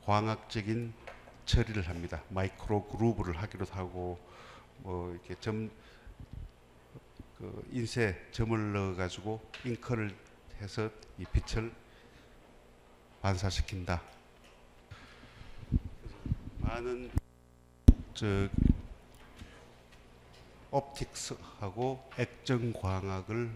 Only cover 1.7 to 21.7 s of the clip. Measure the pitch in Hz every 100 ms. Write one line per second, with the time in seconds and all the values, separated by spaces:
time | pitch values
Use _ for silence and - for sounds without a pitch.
1.7 | 107 85 85 85 80 - 95 95 - -
2.7 | 104 - 113 113 104 90 82 107 95 95
3.7 | 95 92 90 90 87 - - - - -
4.7 | - 101 90 87 87 - - - 110 110
5.7 | - - - - - - - - - -
6.7 | - - - - - - - 98 107 -
7.7 | 127 113 - 113 90 - - 113 113 107
8.7 | 101 95 90 90 - 98 110 - - 127
9.7 | 113 - 120 104 95 - - - - 101
10.7 | - 110 - - - 90 - - 120 117
11.7 | - - - - - - - - - -
12.7 | - - - - - 98 92 95 - -
13.7 | 95 90 87 - - - - - - -
14.7 | - - - - - - - - - -
15.7 | - - - - - - - - - -
16.7 | 117 120 123 123 - - - - - -
17.7 | - - - - - 110 98 98 - -
18.7 | - - - - - - - - - -
19.7 | - - - - - - - - - -
20.7 | 139 - - - - - 135 - - 101